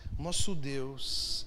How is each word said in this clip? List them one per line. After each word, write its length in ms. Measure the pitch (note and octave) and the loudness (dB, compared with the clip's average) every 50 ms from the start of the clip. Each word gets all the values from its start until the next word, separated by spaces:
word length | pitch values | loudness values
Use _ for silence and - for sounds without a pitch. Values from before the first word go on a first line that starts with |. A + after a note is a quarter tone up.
| - - - | -8 -6 -6
Nosso 360 | - D3+ E3+ F3 - - G#3 F#3+ | -4 -2 0 2 4 4 4 4
Deus 920 | D#3 C3+ C#3 C#3 C3+ C3 C3+ C#3 C3 - - - - - - - - - | 2 2 0 0 -2 -2 -4 -4 -4 -4 -2 -2 -2 0 -2 -2 -2 -2